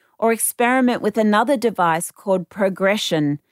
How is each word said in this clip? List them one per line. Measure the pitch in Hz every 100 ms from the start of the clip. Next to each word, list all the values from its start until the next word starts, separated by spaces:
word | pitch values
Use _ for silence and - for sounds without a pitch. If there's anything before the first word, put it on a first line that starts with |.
| _ -
or | 226
experiment | 226 - - 240 254 247 233
with | 214 220
another | 214 208 220 269
device | 233 196 175 165 -
called | - - 185 170
progression. | - 196 185 190 208 - 160 147 147 _